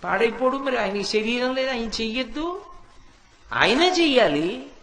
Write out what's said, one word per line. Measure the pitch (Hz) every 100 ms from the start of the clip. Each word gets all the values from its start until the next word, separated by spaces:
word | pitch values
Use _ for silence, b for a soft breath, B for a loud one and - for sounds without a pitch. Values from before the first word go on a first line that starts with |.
పాడైపోడు. | 180 185 233 208 254 269
మరి | 277 247
ఆయనకి | 208 202
శరీరం | 190 214 214 240 247
లేదు, | 262 262
ఆయన | 254 226
చెయ్యొద్దు, | - 226 226 254 294 330 370 - - - - - - _ _ -
ఆయనే | 113 156 240 359
చెయ్యాలి | 359 330 254 202 147 165 247 277 -